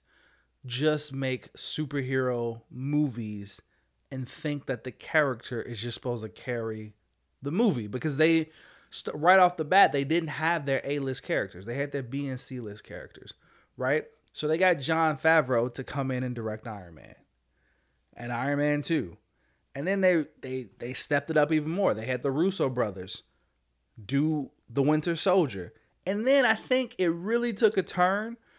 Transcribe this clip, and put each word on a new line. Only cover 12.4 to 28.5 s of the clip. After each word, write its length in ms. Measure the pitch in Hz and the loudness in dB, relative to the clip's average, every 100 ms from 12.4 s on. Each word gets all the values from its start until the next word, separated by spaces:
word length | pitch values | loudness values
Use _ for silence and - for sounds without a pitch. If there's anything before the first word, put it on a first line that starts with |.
| - 127 | -8 -8
list 240 | 110 104 | -8 -10
characters, 480 | - 90 71 - - - _ _ _ - | -12 -14 -14 -18 -20 -20 _ _ _ -4
right? 260 | 127 151 - _ _ | 0 0 -2 _ _
So 120 | - 151 | -6 -2
they 120 | 165 | 2
got 160 | 185 156 | 4 2
Jon 360 | 131 165 160 143 | 2 2 2 2
Favreau 560 | 160 160 127 120 123 | 4 4 4 2 0
to 120 | - | -4
come 260 | 127 143 131 | -6 -4 -2
in 120 | 127 | -2
and 100 | 127 | -4
direct 320 | 120 110 107 117 | -4 -6 -6 -8
Iron 300 | 104 87 78 | -10 -12 -16
Man 180 | 53 - _ _ _ _ _ _ _ _ _ | -20 -20 _ _ _ _ _ _ _ _ _
and 160 | - 120 | -12 -6
Iron 260 | 120 135 143 | -4 -2 0
Man 240 | 147 147 | 2 0
two. 340 | 139 160 95 95 _ _ _ _ _ | 0 0 -2 -8 _ _ _ _ _
And 120 | 139 160 | -8 -2
then 120 | 202 | 2
they, 240 | 190 170 143 _ | 4 4 0 _
they, 240 | 131 131 113 - | -8 -6 -8 -8
they 120 | 120 | -6
stepped 380 | 127 - 143 - | -4 0 0 2
it 60 | 156 | 2
up 120 | 147 | 4
even 180 | 160 151 | 2 0
more. 240 | 175 190 | 0 2
They 100 | 104 117 | 2 -2
had 160 | 123 | -2
the 100 | 139 | 0
Russo 360 | 139 185 190 139 | 2 2 2 0
brothers 540 | 123 110 95 92 - - _ _ _ _ _ _ - | 0 -2 -2 -10 -10 -14 _ _ _ _ _ _ -18
do 460 | 101 139 156 156 139 _ - | -2 2 2 2 -2 _ -6
the 140 | 120 | 0
Winter 320 | 139 156 160 165 | 4 2 2 -2
Soldier. 560 | 196 185 147 98 85 - _ _ - | 2 4 2 -2 -10 -14 _ _ -4
And 200 | 202 240 | -2 4
then 180 | 277 | 4
I 100 | 247 | 4
think 420 | 214 - 254 247 - | 0 0 0 0 0
it 100 | 180 | 0
really 440 | 170 185 233 240 | 0 0 0 0
took 220 | 202 220 208 | 2 2 2
a 40 | |
turn 540 | 180 - 180 202 220 233 _ | -2 2 2 2 -4 -10 _